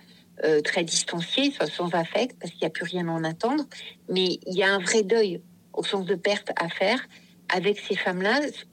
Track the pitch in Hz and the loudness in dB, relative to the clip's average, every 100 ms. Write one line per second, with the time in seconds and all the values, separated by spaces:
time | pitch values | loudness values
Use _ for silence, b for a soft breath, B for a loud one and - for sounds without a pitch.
0 | B B B - - 151 147 185 165 - | B B B -2 2 4 2 -2 0 -2
1 | - 180 170 - 285 - 156 - 175 175 | -2 -4 -2 0 0 0 -4 -2 0 0
2 | 165 - 254 - 180 - - - 175 180 | 0 0 -2 -4 -12 -4 -4 -4 -4 -2
3 | 170 165 160 165 226 294 277 B B B | -2 -2 -2 -2 0 0 -2 B B B
4 | - 185 185 - - 185 196 196 180 226 | -4 0 0 0 -4 2 2 2 2 2
5 | 190 226 208 170 - - _ - 170 202 | 4 4 2 0 -10 -20 _ -6 -2 -2
6 | 180 180 202 208 - - 170 - 196 247 | 0 0 0 -2 -2 -4 -2 0 2 0
7 | - B B B - 185 185 202 - 190 | -2 B B B -2 0 2 0 -2 -2
8 | 196 180 196 269 277 - - | 0 0 2 2 0 -6 -16